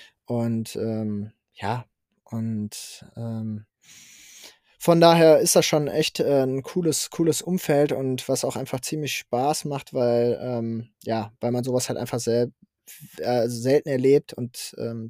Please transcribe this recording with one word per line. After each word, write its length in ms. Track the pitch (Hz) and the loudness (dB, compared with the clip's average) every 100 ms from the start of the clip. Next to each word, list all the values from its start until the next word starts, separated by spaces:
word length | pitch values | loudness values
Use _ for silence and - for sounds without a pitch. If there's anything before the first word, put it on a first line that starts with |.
| - _ - | -20 _ -6
Und, 500 | 120 117 113 110 110 | -2 -2 -2 -4 -6
ähm, 540 | 113 110 107 104 104 - _ | -4 -4 -4 -6 -8 -14 _
ja, 320 | - 101 123 - _ _ _ _ | -8 -6 -6 -8 _ _ _ _
und, 800 | 117 113 110 104 - - - - - | -6 -4 -4 -6 -10 -16 -18 -18 -10
ähm, 480 | 117 113 110 107 - _ _ - - - - - - - _ _ | -8 -6 -6 -8 -12 _ _ -20 -20 -20 -20 -20 -20 -20 _ _
von 220 | - 170 | 4 6
daher 380 | 170 170 160 151 | 8 8 8 8
ist 160 | 170 180 | 6 4
das 100 | - | 4
schon 220 | 156 143 | 2 0
echt, 320 | 135 160 - | -2 -2 -2
äh, 240 | 135 139 | 2 2
'n 180 | 131 135 | 2 -2
cooles, 480 | - 185 165 139 - | -4 -2 -2 -2 -4
cooles 320 | - 165 - | 0 0 0
Umfeld 500 | - 185 - 143 147 | -2 -4 0 2 2
und 380 | 135 131 127 - | 0 -2 -4 -2
was 160 | 131 135 | -2 -2
auch 100 | 120 | -4
einfach 240 | 135 127 | -6 -6
ziemlich 320 | - 156 143 - | -4 -6 -4 -6
Spaß 500 | - 123 139 156 147 | -4 -2 0 -2 -4
macht, 280 | 135 - | -8 -6
weil, 440 | 135 120 120 120 - | 0 2 2 2 0
ähm, 480 | 123 120 117 113 113 _ | -4 -6 -4 -6 -10 _
ja, 300 | 110 113 110 - | -6 -4 -6 -6
weil 100 | 120 | -4
man 120 | 123 | -2
sowas 260 | 123 123 - | -2 -2 -2
halt 80 | - | -6
einfach 200 | 120 120 | -6 -4
selb-, 340 | 117 120 120 - _ _ - - 147 - | 0 0 0 -4 _ _ -20 -20 -18 -8
äh, 300 | 92 123 117 | -2 0 0
selten 400 | 120 127 143 151 | -2 2 2 2
erlebt 440 | 127 135 143 - | 2 4 4 2
und, 420 | - 123 - - - | -8 -10 -10 -14 -10
ähm, 320 | 117 117 | -8 -8